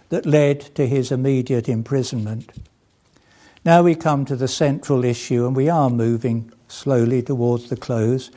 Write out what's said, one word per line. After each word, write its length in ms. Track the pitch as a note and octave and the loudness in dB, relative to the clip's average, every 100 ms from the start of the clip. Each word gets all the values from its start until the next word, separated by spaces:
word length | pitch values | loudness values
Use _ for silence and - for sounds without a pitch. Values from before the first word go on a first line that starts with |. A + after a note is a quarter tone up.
| - | -8
that 160 | E3 | -4
led 500 | D#3 D3+ C#3+ C#3+ - | 2 4 4 0 -4
to 120 | - B2+ | -4 0
his 260 | C3+ A#2+ | 0 0
immediate 560 | C3 C3+ C3 B2 A#2+ A2+ | -2 0 0 0 -2 -2
imprisonment. 800 | A#2 A2+ C3+ B2+ B2 G#2+ A2+ - - - _ _ _ _ _ _ _ - _ | -4 -2 -2 -2 -4 -6 -8 -12 -18 -20 _ _ _ _ _ _ _ -20 _
Now 200 | E3 E3+ | 4 6
we 120 | F3 | 6
come 300 | D#3+ D#3+ C#3+ | 2 0 0
to 120 | C#3 C3 | -2 -2
the 120 | C3 | -2
central 560 | - D3+ C#3 - C3+ | 0 0 0 0 0
issue, 420 | B2 A#2+ - B2 B2 | 0 -2 -2 0 0
and 80 | |
we 140 | C3 D3 | 0 2
are 220 | E3 C3+ | 2 2
moving 600 | A#2 A2+ A#2 B2 A2+ A2+ - - | 2 0 0 -2 -4 -6 -16 -20
slowly 520 | - C#3+ B2+ A#2 B2+ | -10 -2 2 2 0
towards 480 | A#2+ C3 A#2+ A#2+ A#2+ | -2 -2 0 0 -4
the 80 | A#2+ | -10
close. 540 | - A#2 A2 C3 - | -4 -2 0 -2 -4